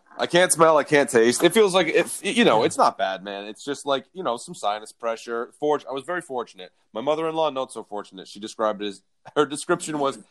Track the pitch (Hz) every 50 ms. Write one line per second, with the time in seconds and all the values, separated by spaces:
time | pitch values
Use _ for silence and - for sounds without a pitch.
0 | _ _ - - - 127 - 175 185 175 - 151 165 160 160 147 131 - 151 143
1 | 139 - - 117 113 120 120 - - 170 - 226 214 196 170 190 170 156 - 165
2 | 170 - - - - 196 156 233 233 160 120 110 123 165 - - 240 131 - -
3 | 98 95 95 95 92 101 98 98 101 107 104 - - 139 143 - - 143 139 135
4 | - _ _ 185 185 135 117 117 - - 175 - - 101 104 107 107 - - _
5 | - 117 113 113 - 120 117 117 120 - _ _ 147 151 147 139 - - 131 139
6 | 123 170 180 175 160 - 135 123 113 - - 92 92 - _ _ _ _ _ 107
7 | 123 143 151 151 165 160 160 160 160 151 131 131 131 127 - 113 104 - 101 104
8 | 95 - 95 95 87 - - 104 104 107 - - 113 107 104 98 104 104 98 95
9 | _ _ _ _ _ - _ 147 151 135 143 143 - - 175 170 175 160 156 147
10 | 139 135 123 110 98 _